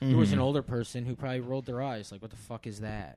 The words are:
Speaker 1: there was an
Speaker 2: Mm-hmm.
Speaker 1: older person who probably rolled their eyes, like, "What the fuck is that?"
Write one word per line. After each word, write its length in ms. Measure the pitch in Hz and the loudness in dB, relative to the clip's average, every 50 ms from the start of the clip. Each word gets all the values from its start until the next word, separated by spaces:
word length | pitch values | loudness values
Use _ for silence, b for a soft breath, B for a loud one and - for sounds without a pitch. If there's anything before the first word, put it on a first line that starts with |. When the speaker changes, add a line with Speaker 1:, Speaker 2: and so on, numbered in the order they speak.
Speaker 1:
there 140 | 135 135 131 123 | 4 6 8 8
was 120 | 107 101 | 8 8
an 60 | 98 98 | 6 4
Speaker 2:
Mm-hmm. 60 | 127 | 4
Speaker 1:
older 180 | 135 143 147 | 4 2 2
person 440 | 123 - 123 120 113 - - 123 120 | 0 0 -2 -2 -2 -2 -4 -6 -4
who 100 | 127 120 | -4 -6
probably 240 | - 139 131 127 127 | -4 -4 -4 -4 -4
rolled 240 | 120 123 131 135 123 | -4 -2 -4 -4 -4
their 160 | 139 123 123 | -4 -4 -4
eyes, 320 | 135 139 123 107 101 - | -4 -4 -4 -6 -8 -12
like, 80 | 101 98 | -14 -14
"What 100 | 107 110 | -14 -14
the 60 | - | -14
fuck 300 | 107 - - 120 110 - | -16 -12 -12 -12 -10 -8
is 140 | 117 104 101 | -10 -8 -8
that?" 360 | 107 107 107 107 92 71 - | -8 -6 -6 -6 -8 -10 -10